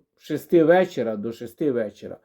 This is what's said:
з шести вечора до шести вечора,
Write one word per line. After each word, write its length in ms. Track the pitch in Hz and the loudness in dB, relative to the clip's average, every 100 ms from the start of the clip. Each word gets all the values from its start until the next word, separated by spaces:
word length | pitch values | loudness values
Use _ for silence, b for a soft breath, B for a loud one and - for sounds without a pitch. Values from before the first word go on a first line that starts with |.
| _ _ | _ _
з 60 | |
шести 420 | - 147 - 175 | -10 -10 2 4
вечора 520 | 156 180 185 - 113 107 | 6 4 2 -2 -6 -6
до 160 | 117 | -8
шести 400 | 113 120 - 156 | -10 -14 -6 -4
вечора, 440 | 120 104 - 107 - | -2 -6 -10 -16 -18